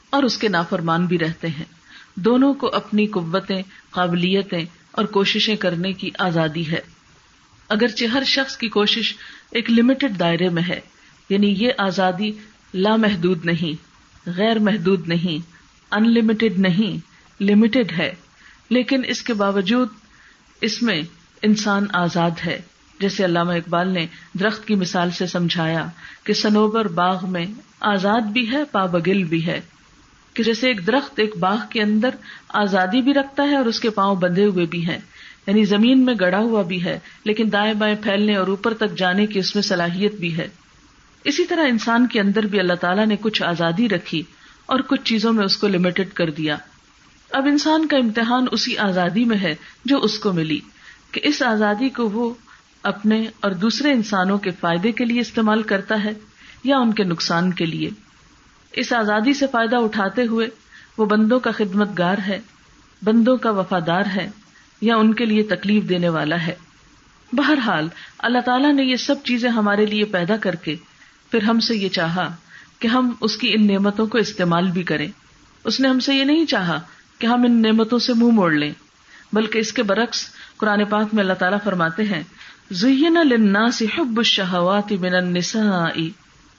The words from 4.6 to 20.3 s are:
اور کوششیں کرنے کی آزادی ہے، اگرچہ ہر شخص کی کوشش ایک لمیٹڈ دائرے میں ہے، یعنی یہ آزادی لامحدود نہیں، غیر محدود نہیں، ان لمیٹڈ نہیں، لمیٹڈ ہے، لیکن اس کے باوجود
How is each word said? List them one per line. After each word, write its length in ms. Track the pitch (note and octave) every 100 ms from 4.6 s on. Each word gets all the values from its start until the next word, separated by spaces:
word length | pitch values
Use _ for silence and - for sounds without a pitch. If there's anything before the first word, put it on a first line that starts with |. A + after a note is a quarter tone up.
| D#3+ - _
اور 140 | - G#3+
کوششیں 500 | G3 G3 G#3+ A3 G#3
کرنے 380 | F#3 E3+ F#3+
کی 160 | F#3+ F#3+ -
آزادی 520 | F#3+ E3 D#3+ D#3+ D#3+
ہے، 80 | E3 - - _ _ _ _ _ _ -
اگرچہ 360 | G#3 A#3+ - A#3
ہر 180 | C4+
شخص 340 | C4 C#4 C4+ -
کی 120 | A3+
کوشش 440 | G#3 G#3 A3+ G#3 - - - -
ایک 200 | A#3 A#3
لمیٹڈ 480 | A#3 A#3+ C4+ C#4 F#3
دائرے 300 | E3+ E3+ F#3
میں 140 | E3+ F3
ہے، 100 | - - _ - _ -
یعنی 260 | G3 G#3 F#3+
یہ 140 | B3 -
آزادی 540 | G3 F3+ F#3 F3 G#3+ G#3+ - _ _
لامحدود 720 | F#3 G#3 A3+ G#3+ F#3+ F3 F3 E3
نہیں، 400 | E3+ E3 D#3+ - _ _ - F3+
غیر 300 | F3 A3 A3
محدود 480 | G#3 G#3+ F3 F#3+ E3
نہیں، 400 | E3+ F3 D3+ - - - _ _
ان 220 | G#3 A#3
لمیٹڈ 460 | A#3 A3 A3 A3+ F3+
نہیں، 380 | F#3 E3+ G#3+ E3 - - - -
لمیٹڈ 480 | G3 G#3 A3+ C4 F3+
ہے، 220 | D#3+ D3+ - _ _ - - -
لیکن 320 | B3 B3 C4+ A#3
اس 140 | A#3+
کے 120 | -
باوجود 540 | G#3 G3+ G3+ F#3 B3 B3+ - - - -